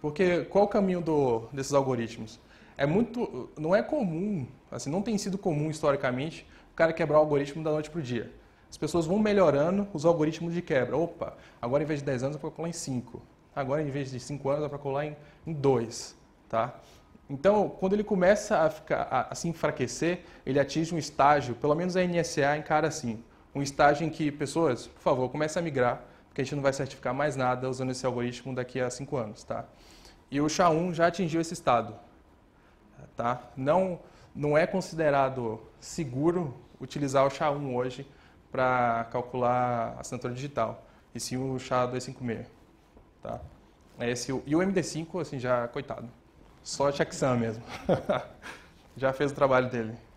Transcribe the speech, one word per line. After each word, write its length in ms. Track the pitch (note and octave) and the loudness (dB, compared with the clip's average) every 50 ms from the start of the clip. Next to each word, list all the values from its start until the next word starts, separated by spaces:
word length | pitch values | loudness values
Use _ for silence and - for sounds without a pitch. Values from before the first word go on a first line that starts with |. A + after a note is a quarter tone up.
Porque 440 | - D3+ D3 - F#3+ F3+ F3 E3 - | -4 -4 0 2 2 4 4 2 0
qual 180 | - - G3 G#3 | 2 4 4 4
o 40 | |
caminho 320 | G3+ - A3 G3 F#3+ F3+ F3 | 6 4 2 2 2 2 0
do, 480 | E3 D#3+ D#3+ D3 C#3 B2+ A#2 A2+ A2 - - | 0 2 2 4 4 4 2 0 -2 -6 -6
desses 200 | C#3 C3 C3 C#3 | -6 -4 2 4
algoritmos? 640 | C#3 C3+ C3 B2+ A#2 A#2 A2 - - A2+ A2 - - - - - - - - - | 4 4 4 0 0 -2 -4 -6 -10 -12 -12 -14 -20 -20 -20 -20 -20 -20 -20 -2
É 120 | - C#3 | 0 0
muito, 640 | C#3+ D#3+ G3+ A#3+ A#3 - B3 A3+ - - B2+ A2+ - - | 2 4 2 2 2 -2 -4 -4 -4 -6 -10 -10 -10 -10
não 200 | - D3+ D#3+ F#3 | -6 0 2 2
é 80 | G#3+ A#3 | 2 2
comum, 640 | A3+ D#4 D4+ A#3+ F3+ D#3 D#3+ F#3+ G#3+ G#3 E3 B2 - - - _ - | 2 -2 0 0 0 -2 -2 -4 -2 -2 -4 -6 -8 -12 -20 _ -14
assim, 180 | - A#2+ - C#3 | -12 -8 -6 -4
não 120 | D3 F#3+ | -4 -2
tem 140 | G3+ B3 A3 | -2 -2 -2
sido 220 | G3 - G3 F3 | -2 -2 -4 -6
comum 320 | G3 - F#3+ D#3 D3 D3 D#3+ | -2 -2 -2 0 0 -2 -2
historicamente 800 | D3+ - - D3 C#3 C3 - C3 B2 B2+ C#3 E3 - - - - - - - - | -4 0 2 2 2 2 0 -2 -2 -2 -4 -6 -8 -12 -18 -20 -20 -20 -20 -20
o 40 | - | 0
cara 160 | - D#3+ E3 | 2 2 2
quebrar 260 | D#3+ - E3+ C#3+ D3 | 4 0 0 4 6
o 40 | D3+ | 6
algoritmo 420 | D3+ D3+ D3 C#3 C#3 C#3+ - E3 D#3 | 6 6 4 0 0 -2 -6 -6 -2
da 60 | D#3 | -2
noite 220 | D3+ D3+ D3+ - | -2 -2 -2 -4
pro 100 | - E3+ | -6 -8
dia. 320 | D3 A#2+ B2 A2+ - - - - - - _ _ - | -4 -2 -4 -4 -4 -6 -12 -20 -20 -20 _ _ -20
As 100 | _ - | _ -10
pessoas 280 | - - D3 - E3+ D#3+ | -6 -6 0 0 0 2
vão 140 | D3+ F#3 G#3+ | 2 2 2
melhorando 680 | G#3+ G#3+ G3+ G3+ F#3 D#3 C#3 C#3 D3 E3+ F#3+ G3+ G3+ G3+ - | 4 4 6 6 6 6 6 4 4 2 2 0 -2 -2 -4
os 100 | D3+ C#3+ | 2 4
algoritmos 520 | E3+ E3+ D#3 D#3 D#3+ D#3+ - E3+ E3+ E3+ | 4 6 6 4 0 0 -2 -6 -4 -4
de 60 | F3 | -4
quebra. 360 | F3 - D#3+ C3 B2 - A2+ | -2 2 2 2 2 2 0
Opa, 400 | C#3 E3+ E3 - - - - - - - - - - | 0 0 -2 -4 -8 -8 -8 -8 -14 -20 -20 -14 -8
agora 220 | - A#2+ C3 D3 D3+ | -4 0 0 0 0
em 20 | |
vez 140 | C#3+ D#3 C#3 | 0 -4 -4
de 60 | C3+ | -2
dez 160 | C#3+ C3+ A#2+ B2+ | -2 -2 -2 -2
anos 120 | C#3 D3+ | -4 -4
eu 60 | D3+ | -6
vou 80 | - D#3 | -8 -10
calcular 200 | - - D#3+ E3+ | -8 -8 -8 -8
em 40 | E3 | -8
cinco. 480 | - - C3+ C3 B2 A#2+ - - - - - - _ _ _ - | -8 -6 -4 -4 -6 -6 -8 -14 -16 -16 -16 -20 _ _ _ -8
Agora 280 | C#3+ C3+ B2+ C#3 D#3 D#3 | -6 -4 -2 -2 -2 -2
em 80 | C#3+ | -2
vez 180 | C3 C#3+ C#3 B2+ | -4 -4 -6 -6
de 100 | B2+ A#2+ | -8 -10
cinco 300 | - - D3 C#3+ C#3+ C#3 | -8 -8 -10 -4 -2 -2
anos 140 | C#3 D3+ D3+ | -2 0 -2
eu 60 | C#3 | -6
vou 100 | C#3+ C#3 | -6 -6
calcular 260 | - C#3+ C3+ C#3 D3+ | -6 -4 -4 -2 -4
em, 100 | D3+ D3+ - - - - - - | -6 -8 -12 -18 -20 -20 -16 -10
em 80 | D#3 E3 | -8 -6
dois, 640 | C#3+ C3 C#3 C3 A#2+ A#2 A2+ A2+ - - - - - - _ _ _ _ - | 2 4 4 4 4 2 -2 -8 -12 -12 -12 -16 -20 -20 _ _ _ _ -4
tá? 300 | - A2+ A2+ C3 - - - - - - - _ - - - - | -2 0 0 -2 -4 -14 -20 -20 -20 -20 -20 _ -20 -20 -12 -10
Então, 400 | C#3+ C3 C#3+ F#3+ G#3 G#3+ F#3+ D3+ | -10 2 4 4 4 4 2 0
quando 240 | - - F#3 F#3+ G3 | -2 -2 0 0 2
ele 100 | G#3 G#3 | 0 0
começa 540 | G#3 G#3+ F#3 F3+ F3+ G#3+ G#3 - - A3 | 0 2 4 6 6 6 4 2 0 2
a 120 | D#3+ D#3+ D#3 | 4 4 2
ficar, 320 | - - - - D3+ - - | 2 -2 -4 -2 -2 -2 0
a, 240 | - - B2+ - - | 0 0 -2 0 -2
a 60 | C#3+ | -6
se 120 | - - | -6 -4
enfraquecer, 800 | E3+ E3 - - D3 - - C3 A#2+ - - D#3 E3 F3+ F3 - - - - - | -6 -4 0 -2 -2 0 0 -4 -4 -2 -2 0 0 0 -2 -8 -18 -20 -10 -6
ele 140 | - C3+ C#3+ | 0 2 2
atinge 360 | C#3 C#3 - D#3 E3 D#3+ F3 | 2 2 0 -2 -2 0 -2
um 20 | |
estágio, 560 | D#3+ C#3+ - - - C#3 C#3+ D3+ D3 B2+ A#2+ A#2 | -4 -4 -6 2 4 6 6 6 6 2 -2 -6
pelo 200 | - - D3 D3 | -2 2 2 2
menos 200 | D#3+ F3+ F#3 F3 | 2 0 0 0
a 60 | F#3 | 0
N 160 | F#3 F3+ F3 | 0 2 2
S 260 | E3+ D#3+ E3 - D#3 C3+ | 0 -2 0 0 0 2
A 140 | C#3+ D3 | 2 2
encara 300 | D3+ D3+ - D#3+ D3+ D#3 | 0 0 0 0 2 2
assim, 360 | D#3 D3 - - A#2+ A2 A2 - - - - - _ - | 0 -2 -4 -6 -6 -6 -6 -10 -20 -20 -20 -20 _ -6
um 80 | C#3 | -6
estágio 460 | C#3+ C#3 - - D3+ D3 D3 D3 E3+ | -6 -4 2 6 6 6 6 4 0
em 20 | D#3 | -4
que, 220 | D3+ - D#3+ D3 | -2 -2 -2 -4
pessoas, 560 | C#3+ - D3+ B2+ - E3 E3 D3 B2 A2+ - | -2 -4 -6 -2 0 2 2 2 2 0 -6
por 140 | - - - | -16 -18 -4
favor, 280 | - F3+ D3 B2+ B2+ B2 | 0 0 0 2 0 -2
comece 300 | B2+ D3 D3+ D#3 D#3 F#3 | -2 -4 -4 -2 -2 -4
a 20 | |
migrar, 400 | E3+ E3 C#3 C3+ B2 A#2+ B2 - - - - - - | -4 -2 0 2 2 2 2 -2 -8 -20 -20 -20 -20
porque 140 | _ - - | _ -6 -6
a 20 | C3+ | -4
gente 120 | B2+ D3+ | -4 -4
não 80 | C#3+ C3+ | 0 0
vai 100 | C#3 C3+ | 0 0
certificar 400 | C#3 C#3 C3 - - - B2+ B2+ | 0 -4 -6 -8 -8 -6 -4 -2
mais 220 | C#3 D3 D3+ C3+ | 0 -2 -2 0
nada 340 | C3+ B2+ B2+ B2+ B2+ B2+ C3 | 0 0 0 0 0 -2 -4
usando 220 | B2+ B2 C3 C3 | -4 -2 -4 -4
esse 140 | B2+ - - | -4 -2 -2
algoritmo 500 | C3 A#2 B2 A#2+ B2 A#2+ - - C3+ B2+ | -2 -2 0 -4 -4 -4 -8 -10 -8 -6
daqui 240 | B2 B2 B2 - C3 | -6 -6 -4 -2 -2
a 100 | B2+ B2+ | -2 -2
cinco 280 | - - C#3 - D3+ | -4 -8 -8 -6 -4
anos, 260 | C3 A2+ G#2+ G#2+ - - | -4 -4 -6 -10 -14 -10
tá? 220 | - A#2 A2+ A#2 - - - - - - - - - - - - _ | -8 -8 -8 -8 -12 -18 -20 -20 -20 -20 -20 -20 -20 -20 -20 -16 _
E 100 | C3 C#3 | -2 0
o 80 | D3 | 0
sha 220 | D#3 D3+ - F#3 F3 | 2 4 4 4 6
um 240 | D#3 D#3 F3 F#3 E3+ | 6 4 2 0 2
já 140 | D#3+ E3 | 4 2
atingiu 340 | F3 F3 - F#3+ D#3+ D3 E3 | 2 4 2 -2 0 0 -2
esse 120 | E3 E3 F#3 | -2 -2 -6
estado, 400 | - - C#3+ B2 A#2 A2 G#2+ G#2 G2+ - - - - - _ - _ _ _ _ _ _ - _ _ _ - - - C#3 - - | -2 2 4 4 4 2 0 -10 -16 -18 -20 -20 -20 -20 _ -20 _ _ _ _ _ _ -20 _ _ _ -20 -20 -20 -20 -16 -8
tá? 340 | - A2+ A#2+ B2 - - - - | -4 -2 -2 -2 -2 -6 -14 -10
Não, 420 | C3+ C3 C#3+ D#3+ F#3 F#3+ F#3 F3 D#3 - - - - - - - | -4 0 2 4 4 2 0 -4 -8 -12 -20 -20 -20 -20 -16 -8
não 240 | C#3+ C#3+ D3 D3 | -4 0 2 4
é 80 | D3+ E3+ | 4 4
considerado 960 | - - F#3 E3+ - D#3+ D#3+ D#3+ D3 C#3+ C#3 C#3 C3 B2+ B2+ A#2+ A2+ G#2+ - - - - | 4 0 -4 -4 -4 -4 0 2 4 4 4 2 2 0 -2 -4 -4 -6 -6 -12 -20 -20
seguro 760 | - - - - - E3 C3 B2 C3 D3 E3+ E3+ F#3 E3+ C#3 B2 - - - - - | -20 -16 -12 -6 -6 -6 -4 -2 2 2 2 2 2 -2 -4 -8 -12 -18 -20 -16 -16
utilizar 460 | C3 B2 - D3 C#3+ C3+ B2+ C#3 C3+ | -14 -10 -6 -4 -4 2 4 4 4
o 40 | C#3 | 4
sha 220 | C3+ - E3 D3+ | 2 0 0 0
um 240 | C#3+ C#3+ C#3+ C3+ B2 | 0 -2 -4 -4 -2
hoje 340 | A#2+ B2+ C3 B2+ - C#3 - - - - - - - - _ | -2 -2 -2 -6 -10 -16 -18 -20 -20 -20 -20 -20 -20 -20 _
pra 600 | - C3 C3 B2+ B2+ B2 A#2+ A#2+ A#2 A2+ A#2 - | -2 0 2 2 4 4 2 2 2 0 -2 -4
calcular 840 | - B2 B2 - - B2+ B2 B2 B2 B2 B2 B2 A#2+ A#2 A#2 A#2 A#2+ | -4 -6 -4 -4 -2 0 2 2 2 2 2 0 0 -2 -2 -4 -6
a 20 | B2 | -10
assinatura 340 | - - - A#2+ - B2+ A#2+ | -10 -10 -10 -6 -6 -6 -6
digital, 520 | B2 C#3 C#3+ C#3+ - A2+ A2 A#2 - - - - - _ _ _ | -6 -8 -6 -2 -2 -2 -2 -4 -10 -16 -20 -20 -20 _ _ _
e 60 | A#2+ | -10
sim 160 | - - B2+ | -8 -6 -4
o 240 | B2+ C3 C3+ C3 B2+ | -4 -4 -4 -4 -6
sha 260 | B2+ - C3 B2+ B2 | -4 0 0 2 2
dois 180 | A#2+ A#2+ B2+ B2+ | 0 -2 -6 -8
cinco 200 | - C3+ - B2+ | -8 -12 -8 -6
meia, 240 | A#2+ A2 - A2 - - - - _ _ _ _ _ _ - - _ _ _ | -6 -6 -6 -8 -14 -18 -20 -20 _ _ _ _ _ _ -20 -20 _ _ _
tá? 200 | - A1 A#1 - - - - - - - _ _ _ - - - | -12 -10 -10 -10 -12 -16 -20 -20 -20 -20 _ _ _ -20 -12 -6
É 100 | A#2+ A#2+ | -4 -4
esse, 220 | B2 A#2+ - - | -4 -4 -4 -6
o, 100 | C3 B2 - | -6 -6 -2
e 100 | C#3+ D3 | 0 0
o 60 | E3 | 2
M 100 | F#3 G3 | 2 2
D 100 | F#3+ F#3 D3+ | 0 0 -2
cinco, 360 | - - D#3 E3 E3 - F#3 | -2 -6 -8 -8 -6 -6 -8
assim, 180 | D#3 - - | -6 -6 -8
já, 300 | C3 A#2 B2 B2 A#2+ A#2+ | -6 0 0 0 0 0
coitado, 420 | A#2+ - C#3+ - - A2+ - A2+ A#2 - - _ _ _ - - - - - - | -4 -6 -10 -8 -8 -10 -10 -10 -16 -16 -20 _ _ _ -20 -20 -20 -20 -20 -14
só 260 | - - - C#3 C#3+ C#3 | -14 -2 0 0 0 2
checksum 420 | - E3 - - - D#3 C3+ B2+ | 2 -2 -2 0 -2 0 2 2
mesmo, 280 | A#2+ A2+ A2+ A2 A#2+ - - - - - - E3+ - - - D3 B2 - | 2 0 -2 -4 -6 -10 -14 -14 -8 0 0 0 0 2 -2 -2 -2 -2
<laughs> 680 | - - - - - - - - - - - - - - | -8 -18 -18 -18 -18 -18 -18 -20 -20 -20 -20 -20 -20 -8
já 160 | - B2+ C3+ | 0 0 0
fez 220 | C3 - D3 C#3 - | 2 2 0 0 2
o 20 | |
trabalho 340 | - C#3+ C3+ C3 B2+ B2+ B2+ | 2 4 6 6 4 4 2
dele. 280 | B2+ A#2+ A2+ A2 A#2 - - - - | -2 -4 -4 -4 -8 -12 -16 -20 -20